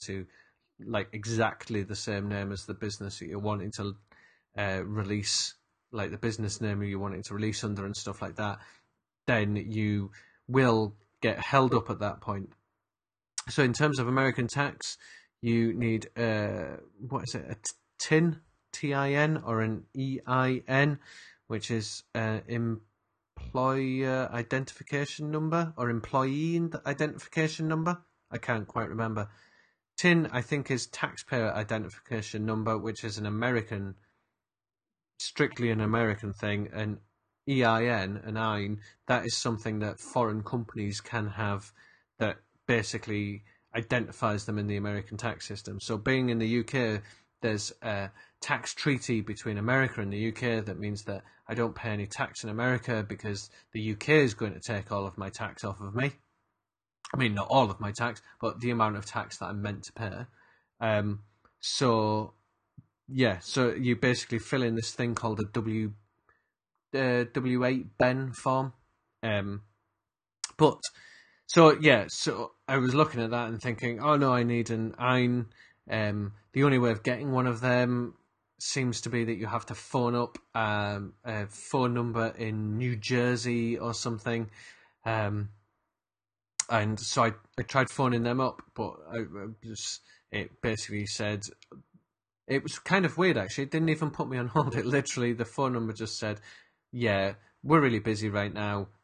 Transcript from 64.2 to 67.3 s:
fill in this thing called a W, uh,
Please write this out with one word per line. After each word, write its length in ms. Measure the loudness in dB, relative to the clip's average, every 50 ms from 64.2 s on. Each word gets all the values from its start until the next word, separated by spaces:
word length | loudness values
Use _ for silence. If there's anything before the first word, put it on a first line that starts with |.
| 0 -2 -4 -4
fill 240 | -2 0 0 2 2
in 120 | 2 0
this 180 | 0 -2 -4 -4
thing 200 | -2 -2 -2 -2
called 260 | -2 -2 -2 -2 -2
a 60 | -2
W, 480 | -2 -2 -2 -2 0 0 0 -2 -2 -4 -8 _ _ _ _ _ _ -20 _ _ _ _ _ _ _ _ _ _ _ -2
uh, 300 | 2 2 4 4 4 2 2